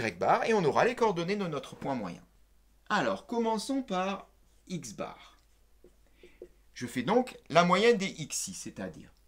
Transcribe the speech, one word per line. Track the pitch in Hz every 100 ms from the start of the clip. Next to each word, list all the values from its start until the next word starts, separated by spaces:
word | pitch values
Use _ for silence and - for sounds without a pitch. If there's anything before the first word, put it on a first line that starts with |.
| 113
bar, | - 110 208 -
et |
on | 220
aura | 151 110
les | 208 247
coordonnées | 226 170 170 208
de | 180
notre | 143 - -
point | 139
moyen. | 127 92 - - _ _ _ _ _ -
Alors, | 208 123 - -
commençons | 233 226 220 - 269
par | 262 185 190 190 - _ _ _ -
x | 175 120
bar. | 98 - - - _ _ _ _ _ - _ _ _ - _ - _ _
Je | - 123
fais | 127
donc | 120 240 240 - -
la | 151
moyenne | 175 185 233 220
des | 190
xi, | - 143 - -
c'est-à-dire | - 110 - 92 78 - _